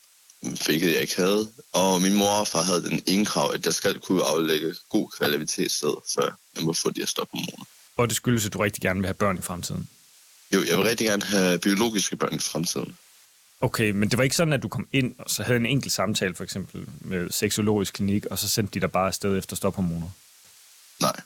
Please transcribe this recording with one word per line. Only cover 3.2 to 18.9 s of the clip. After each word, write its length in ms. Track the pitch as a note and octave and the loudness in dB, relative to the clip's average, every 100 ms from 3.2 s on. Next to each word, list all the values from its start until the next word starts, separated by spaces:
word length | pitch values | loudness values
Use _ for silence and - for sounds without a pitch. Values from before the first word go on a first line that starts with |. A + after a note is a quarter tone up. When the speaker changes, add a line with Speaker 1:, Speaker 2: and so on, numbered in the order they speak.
| G#2 | 2
Speaker 1:
krav, 260 | D#2+ D2 | 2 0
at 120 | D2+ E2+ | 0 -2
jeg 80 | |
skal 260 | D#2+ G2+ - | 0 0 -2
kunne 240 | - F2+ | 0 0
aflægge 520 | C#2 D#2 D#2+ D#2 D#2+ - - | 2 2 2 0 -2 -6 -2
god 200 | G#2+ - - | 0 0 -2
kvalitet 540 | D2+ D2 D#2 - F2 | -2 0 -2 -4 -2
sted, 220 | - D2+ - - - | -2 -2 -4 -4 -2
før 220 | - - _ - | -2 -4 _ -4
jeg 80 | |
må 100 | D#2+ | -2
få 160 | - - | 0 -2
de 100 | - | -4
her 80 | - | -4
stophormoner. 580 | - - - - - - - - - | -4 -6 -6 -8 -10 -20 -20 -10 -2
Speaker 2:
Og 100 | A#2 | 0
det 80 | A2 | 0
skyldes, 300 | B2+ A#2+ G#2 | 2 2 0
at 80 | |
du 40 | F#2 | 0
rigtig 240 | G#2 - | -2 0
gerne 180 | F#2+ F#2 | -2 0
vil 80 | F#2+ | -2
have 60 | |
børn 240 | F#2 G2+ F#2 | 0 0 0
i 40 | |
fremtiden? 480 | - F2 F2 F#2+ - - _ - - - - | -4 -8 -6 -6 -8 -14 _ -20 -20 -20 -2
Speaker 1:
Jo, 100 | F#2+ | 0
jeg 140 | E2 F2 | 2 2
vil 80 | G2+ | 2
rigtig 220 | A#2 A2 | 2 2
gerne 160 | G2+ | 0
have 360 | F#2+ G2+ F#2 F2 | 0 2 4 4
biologiske 560 | G2+ G2 A#2 G#2 - - | 2 4 2 0 -2 -2
børn 200 | - D#2 | -2 -2
i 40 | |
fremtiden. 580 | - D2+ - - - - - - _ _ _ _ | -4 -2 -2 -4 -6 -10 -20 -20 _ _ _ _
Speaker 2:
Okay, 300 | B2 - A2 | -2 2 2
men 200 | G2+ G#2 | 2 2
det 60 | A#2 | 4
var 60 | |
ikke 120 | C3+ - | 2 4
sådan, 180 | E3 | 2
at 100 | C3+ | 2
du 40 | G#2+ | -2
kom 200 | A#2+ - | -6 -2
ind 240 | C#3 B2 - | 0 0 -4
og 100 | - | -8
så 140 | - | -4
havde 140 | G2+ B2 | 2 2
en 80 | A#2 | 2
enkelt 280 | C3+ - | 0 0
samtale, 420 | - G2 G#2 G2 F2 | -2 0 0 -2 -2
for 80 | |
eksempel 420 | F#2 G2+ F2 F2+ F2+ - | -8 -8 -8 -10 -12 -12
med 280 | - F2+ F2 | -6 -4 -2
sexologisk 600 | - G#2+ - G#2+ G#2 F#2+ | -2 0 2 2 2 0
klinik, 320 | - G2+ G2+ - | -2 0 0 -2
og 140 | F#2+ | -4
så 100 | G#2 | -2
sendte 240 | - G2+ | -2 -2
de 60 | G2 | -2
dig 120 | F2 | 0